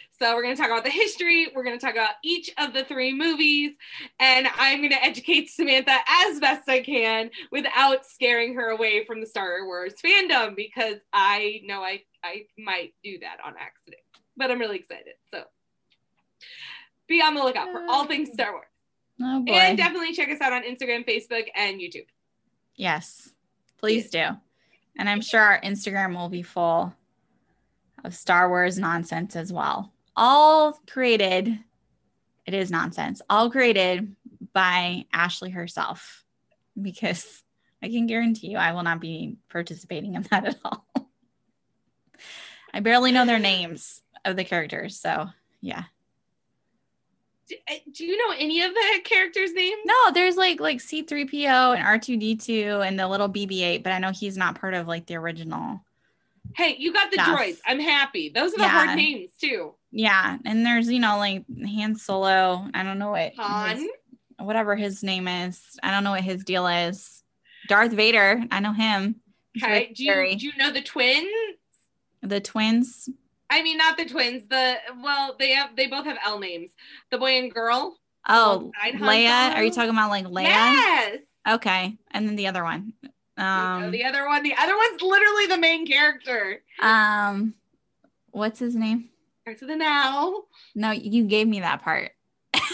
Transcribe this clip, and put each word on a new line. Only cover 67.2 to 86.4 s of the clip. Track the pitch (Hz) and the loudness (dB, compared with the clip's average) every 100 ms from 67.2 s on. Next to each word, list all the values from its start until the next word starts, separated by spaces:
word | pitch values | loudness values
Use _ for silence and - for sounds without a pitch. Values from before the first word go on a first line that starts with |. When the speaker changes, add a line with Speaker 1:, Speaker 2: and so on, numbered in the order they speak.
| _ _ _ - - | _ _ _ -18 2
Speaker 2:
Darth | 202 233 | 4 4
Vader. | 214 220 226 196 233 233 | 4 4 6 4 4 0
I | 196 | -2
know | 208 | -2
him. | 214 220 202 202 220 _ _ _ | 0 0 0 -2 -4 _ _ _
He's | 233 | -4
Speaker 1:
Okay. | 226 | 0
Speaker 2:
really | 208 226 | 2 0
Speaker 1:
Do | 226 | -2
you, | 269 | 0
Speaker 2:
scary. | 190 185 196 | 2 0 -2
Speaker 1:
do | 277 | -6
you | 285 | -2
know | 285 | -2
the | 254 | -2
twins? | - 302 247 277 359 440 440 - _ _ _ _ _ _ | -6 0 2 2 0 -4 -4 -8 _ _ _ _ _ _
Speaker 2:
The | 196 202 | -6 -4
twins? | 196 220 214 226 254 - - - _ _ - | -4 0 2 2 0 -4 -16 -16 _ _ -2
Speaker 1:
I | 302 | 0
mean, | 320 320 | 0 2
not | 320 320 | 2 2
the | |
twins. | 320 277 240 254 - | -2 -2 -2 -4 -2
The, | 262 254 240 233 254 | 0 2 0 -6 -8
well, | 285 277 277 262 | -2 -2 -2 -2
they | 269 | 0
have, | 269 277 | 2 0
they | 233 262 | -2 -2
both | 277 | -2
have | 294 269 | -6 -6
L | 208 208 | -4 -6
names. | 185 170 175 _ - - _ | -6 -10 -12 _ -20 -20 _
The | 247 | -2
boy | 262 254 | 2 0
and | 254 | 0
girl. | 233 226 247 359 - _ _ - | -4 0 0 -2 -8 _ _ 4
Speaker 2:
Oh, | 226 220 190 - 202 | 6 6 4 -2 -6
Speaker 1:
Alongside | 220 247 | -6 -2
Han | 208 | 2
Speaker 2:
Leia? | 220 233 247 262 - | 4 6 4 4 2
Are | |
you | 220 | 2
Speaker 1:
Solo? | 240 226 | 2 0
Speaker 2:
talking | 226 | 2
about, | 214 | 2
like, | 202 185 | 0 -4
Leia? | 180 | -2
Speaker 1:
Yes. | 330 381 466 554 440 302 214 233 - _ - | 2 6 6 6 4 4 2 -4 -12 _ 0
Speaker 2:
Okay. | 226 214 185 185 220 _ | 0 2 0 -2 -8 _
And | 208 214 | -4 -2
then | 208 | -2
the | 196 | -2
other | 185 | -2
one. | 170 170 208 - | -4 -6 -8 -16
Speaker 1:
You | - _ _ - | -20 _ _ -6
know | |
Speaker 2:
Um, | 190 190 185 180 180 | -2 0 0 -2 -4
Speaker 1:
the | 180 | -4
other | 254 277 285 | -2 -2 0
one? | 294 | 0
The | 294 254 | 0 2
other | 320 403 | 2 4
one's | 466 359 | 2 2
literally | 370 392 415 415 392 | 2 4 6 4 2
the | 359 | 4
main | 330 330 330 | 4 2 2
character. | 277 302 277 269 240 | 4 4 2 -4 -4